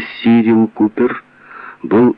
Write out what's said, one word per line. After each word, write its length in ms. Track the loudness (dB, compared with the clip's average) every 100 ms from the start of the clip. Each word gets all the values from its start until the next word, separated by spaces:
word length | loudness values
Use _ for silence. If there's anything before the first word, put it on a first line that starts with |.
| -4 -6
Сирил 460 | 2 2 2 2 0
Купер 560 | 0 -4 0 -2 -2 _ _ -20 -20 -20 -16
был 340 | -2 2 2